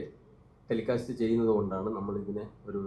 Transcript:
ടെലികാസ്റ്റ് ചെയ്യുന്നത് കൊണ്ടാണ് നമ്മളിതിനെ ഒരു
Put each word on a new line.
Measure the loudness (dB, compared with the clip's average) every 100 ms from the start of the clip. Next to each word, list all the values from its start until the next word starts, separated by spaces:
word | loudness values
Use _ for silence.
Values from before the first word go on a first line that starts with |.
| -2 -12 -20 -20 -20 -14 -2
ടെലികാസ്റ്റ് | 0 2 0 -2 0
ചെയ്യുന്നത് | 2 4 4 4
കൊണ്ടാണ് | 2 -2 -2 -4
നമ്മളിതിനെ | -4 -4 -4 -6 -8 -12 -8
ഒരു | -6